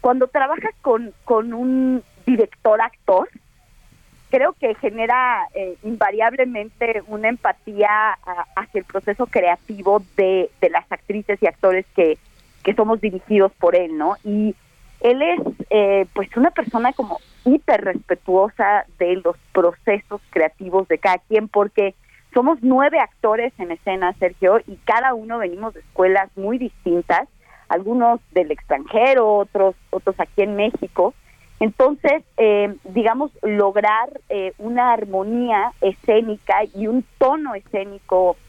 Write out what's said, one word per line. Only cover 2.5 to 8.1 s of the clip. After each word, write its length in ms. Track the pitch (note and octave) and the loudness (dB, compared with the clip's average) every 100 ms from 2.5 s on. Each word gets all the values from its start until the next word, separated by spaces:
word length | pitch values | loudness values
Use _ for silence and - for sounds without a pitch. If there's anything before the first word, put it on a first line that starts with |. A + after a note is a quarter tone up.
| - A3+ G#3+ | 0 2 2
actor, 480 | A3+ _ - F#3 D4 - _ _ _ _ _ _ _ _ _ | 0 _ 2 2 2 -10 _ _ _ _ _ _ _ _ _
creo 220 | C4 C#4+ | 0 0
que 220 | - B3+ | 0 -6
genera, 760 | A3 C4 G#3+ A3+ B3 B3+ A3+ F3+ | -4 -6 -4 -2 0 0 -2 -4
eh, 240 | F#3+ F#3+ F3 | -8 -10 -10
invariablemente 1160 | G#3+ A3+ G#3 G#3 A3+ C4 B3+ A#3 G#3+ _ A#3 A3 G#3 | -10 -2 -2 0 -2 0 -4 -4 -12 _ -4 -4 -6
una 220 | G#3+ A3 | -4 -4
empatía 840 | A#3+ G#3+ F#3 - G3+ G#3 G#3+ G#3+ | -2 -4 -4 -8 -2 0 2 0